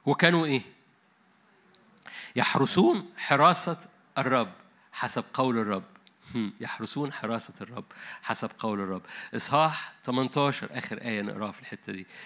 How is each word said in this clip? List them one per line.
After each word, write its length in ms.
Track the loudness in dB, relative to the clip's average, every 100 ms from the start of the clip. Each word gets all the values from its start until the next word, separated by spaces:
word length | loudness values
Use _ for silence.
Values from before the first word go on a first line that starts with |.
| 0
وكانوا 400 | 6 6 6 4
إيه؟ 160 | 0 -2 -16 _ _ _ _ _ _ _ _ _ _ _ _ -18 -16 -6 0
يحرسون 760 | 2 4 4 6 6 4 -2 -10
حراسة 720 | 2 6 8 6 0 -6 -12 _ _ -4
الرب 360 | 2 2 0 -6 -20 _ _
حسب 320 | -8 -4 -4 -4
قول 240 | 0 2 2
الرب. 260 | 0 -2 -6 -18 _ _ -8 -6
هم، 180 | -6 -6
يحرسون 540 | -10 -8 -8 -6 -6
حراسة 400 | -6 -4 -4 -6 -14
الرب 240 | -12 -12 -14 -18 -18 -10
حسب 300 | -6 -4 -6 -4
قول 200 | -4 -2
الرب. 220 | -4 -6 -10 -14 -10 -8
إصحاح 580 | 2 4 4 0 -10 -10
تمنتاشر، 680 | -2 0 2 2 2 0 -6
آخر 300 | -10 -8 -8
آية 200 | -4 -4
نقراها 300 | -4 -6 -8
في 100 | -10
الحتة 320 | -14 -14 -12
دي، 140 | -12 -14 -18